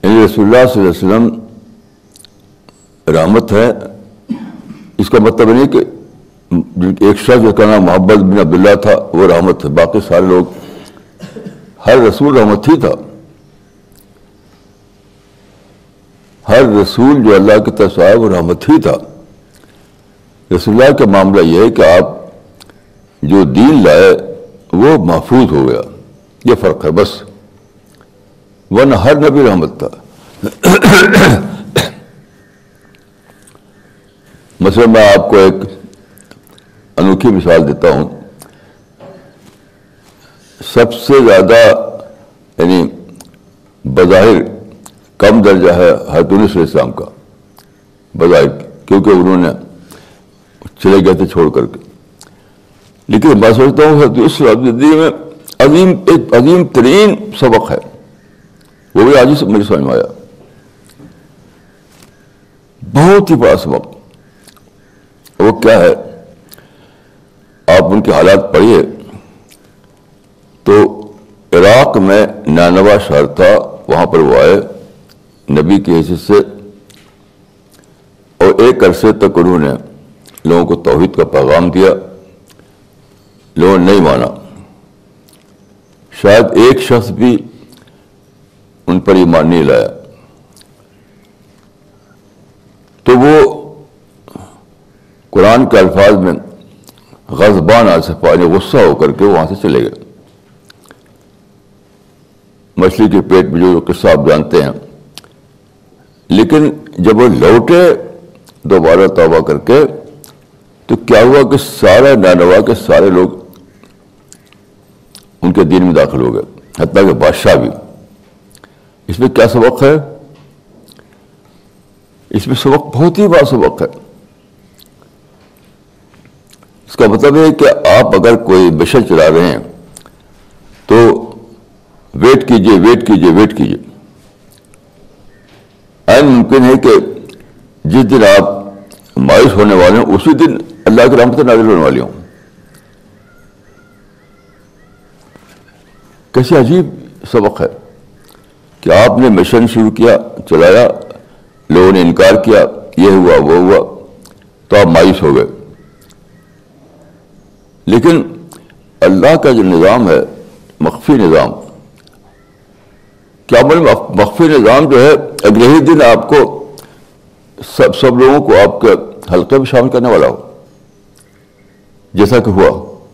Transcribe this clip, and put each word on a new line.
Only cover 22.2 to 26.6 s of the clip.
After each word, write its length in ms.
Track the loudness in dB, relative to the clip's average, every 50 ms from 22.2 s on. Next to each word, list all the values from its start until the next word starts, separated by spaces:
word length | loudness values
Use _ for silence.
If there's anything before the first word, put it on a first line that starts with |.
| -20 -20 -20 -20 _ _ _ _ -20 _ _ _ _ _ _ _ _ _ _ _
جو 220 | -6 -2 0 0 0
دین 400 | 0 0 2 2 2 2 2 2
لائے 320 | 2 4 4 4 2 2 0 -4 -14 -18 -18 -20 -20 _ -20 _ _
وہ 320 | -4 0 2 2 2 0 0
محفوظ 480 | -2 -4 -4 -4 -2 0 0 0 0
ہو 160 | 0 -2 -2 -2
گیا، 120 | -4 -6 -8 -12 -18 -20 -20 _ _ _ _ _ _ _ _
یہ 100 | -2 -2 0